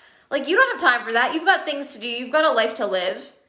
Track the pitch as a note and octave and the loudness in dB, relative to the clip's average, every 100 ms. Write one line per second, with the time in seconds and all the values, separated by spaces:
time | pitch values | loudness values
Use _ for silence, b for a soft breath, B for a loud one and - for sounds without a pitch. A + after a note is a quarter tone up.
0 | B B B C#4 - G4 C5 A4+ E4 A#3+ | B B B -4 0 2 2 4 2 2
1 | G#3+ A3+ B3+ D#4 E4+ F#4 - C#4+ C#4 A3 | 0 0 0 0 2 2 2 -8 -8 -10
2 | A#3 A#3+ B3+ - G#3+ A3+ A3+ A3+ G#3 F#3 | -8 -8 -2 2 2 2 0 -2 -4 -2
3 | F3+ A3 - _ | -2 -6 -10 _